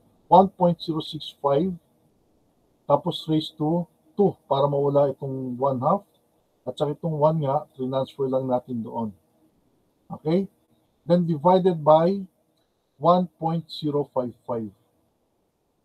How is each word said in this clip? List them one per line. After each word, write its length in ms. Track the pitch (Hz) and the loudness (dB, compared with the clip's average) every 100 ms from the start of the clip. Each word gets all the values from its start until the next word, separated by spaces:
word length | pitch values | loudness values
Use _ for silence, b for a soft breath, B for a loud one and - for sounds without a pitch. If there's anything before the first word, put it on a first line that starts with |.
| _ _ - | _ _ 4
one 160 | 180 196 - | 6 6 2
point 240 | 175 170 | 0 0
zero 240 | - 156 | -4 -6
six 320 | - 151 - - | -6 -12 -14 -6
five, 320 | 143 143 190 170 _ _ _ _ _ _ _ _ _ _ - | 0 0 0 -6 _ _ _ _ _ _ _ _ _ _ 0
tapos 400 | 143 175 - - | 0 0 -6 -2
raise 240 | 156 - | -2 -2
to 320 | - 151 175 170 _ _ - | -4 -2 -2 -4 _ _ 0
two 160 | 190 - - | 0 0 -4
para 160 | 139 | 0
mawala 480 | 143 143 143 139 143 | 0 0 2 2 2
itong 480 | 135 139 131 131 120 | -2 -8 -8 -8 -4
one 160 | 139 127 | -2 0
half. 240 | 143 196 - _ _ _ _ _ | 0 -2 -4 _ _ _ _ _
At 120 | - - | -12 -6
saka 200 | 147 151 | -6 -4
itong 240 | 170 151 | -6 0
one 240 | 151 160 | 2 2
nga, 240 | 139 147 147 135 | 0 -2 -4 -10
transfer 520 | 127 135 131 - 131 | -4 -4 -4 -6 -2
lang 160 | 131 131 | -2 -2
natin 320 | 123 127 120 | -4 -4 -10
doon. 280 | 110 117 110 92 _ _ _ _ _ _ _ _ - | -8 -8 -8 -10 _ _ _ _ _ _ _ _ -18
Okay? 400 | - 151 180 190 _ _ _ _ _ | -10 -2 -2 -2 _ _ _ _ _
Then 240 | 143 175 170 | 0 0 2
divided 560 | 151 175 185 185 165 | 0 4 4 4 2
by 400 | 147 156 170 202 185 _ _ _ _ _ _ - | 4 4 4 -2 -8 _ _ _ _ _ _ -2
one 320 | 156 180 180 - | 4 4 2 -4
point 320 | 160 165 - | -4 -4 -8
zero 400 | - 151 143 139 131 | -8 -4 -4 -4 -4
five 160 | 123 - - | -6 -8 -10
five. 240 | 117 107 - _ _ _ _ _ _ _ _ _ _ | -8 -8 -14 _ _ _ _ _ _ _ _ _ _